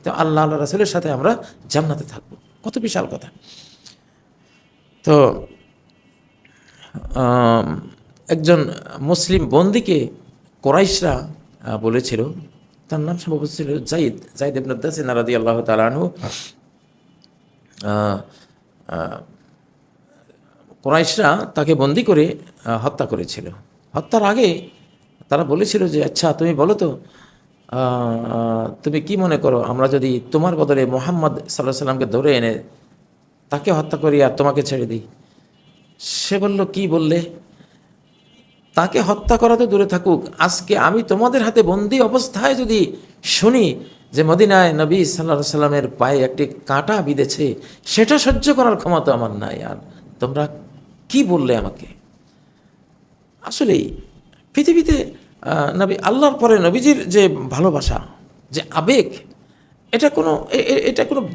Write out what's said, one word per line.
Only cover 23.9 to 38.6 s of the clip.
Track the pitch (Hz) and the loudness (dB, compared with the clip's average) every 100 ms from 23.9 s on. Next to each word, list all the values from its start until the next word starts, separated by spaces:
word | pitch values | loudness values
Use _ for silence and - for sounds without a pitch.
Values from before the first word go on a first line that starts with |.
হত্যার | - - 226 | -8 -2 0
আগে | 202 220 214 170 180 - _ _ _ _ - | 2 2 2 0 -8 -20 _ _ _ _ -2
তারা | 143 | -2
বলেছিল | 151 151 196 214 185 | 0 0 0 0 0
যে, | 151 | 0
"আচ্ছা, | 139 - 165 | -2 0 -2
তুমি | 151 165 | 0 0
বলো | 147 165 | 2 2
তো, | 208 170 127 - - - _ _ _ - | 2 -2 -4 -14 -20 -20 _ _ _ -10
আহ, | 123 | -4
আহ, | 127 123 120 117 117 117 117 113 113 - | -2 -2 -2 -4 -4 -4 -2 -4 -6 -6
তুমি | 147 151 | -4 -4
কি | 156 202 | -4 -2
মনে | 185 151 | 0 0
করো, | 147 123 | 0 0
আমরা | 113 123 131 | -2 0 0
যদি | 139 131 123 - | 0 0 -2 -2
তোমার | 151 175 165 | 0 0 0
বদলে | 143 135 127 | 0 2 2
মুহাম্মদ | 127 131 175 156 | -2 -2 0 -2
সাল্লাল্লাহু | 139 - - | -4 -10 -6
আলাইহি | 131 131 | -4 -4
সাল্লামকে | 139 131 127 | -4 -2 0
ধরে | 113 143 131 | 0 2 2
এনে | 117 110 - - _ _ _ _ _ _ - | 0 -4 -8 -20 _ _ _ _ _ _ -8
তাকে | 143 208 | -6 -2
হত্যা | 160 151 147 | -2 -2 -2
করি | 151 143 | 2 4
আর | 135 139 | 4 2
তোমাকে | 143 143 | 0 0
ছেড়ে | 135 135 117 | -2 -4 -4
দিই?" | 113 - - _ _ _ _ _ _ _ _ | -8 -12 -20 _ _ _ _ _ _ _ _
সে | - - - 196 | -10 -8 -2 -2
বলল, | 202 196 190 | 0 0 -2
"কি | 185 190 | -2 -2
বললে?" | 165 156 170 170 - _ _ _ _ _ _ _ _ _ _ _ _ | 0 2 0 -2 -12 _ _ _ _ _ _ _ _ _ _ _ _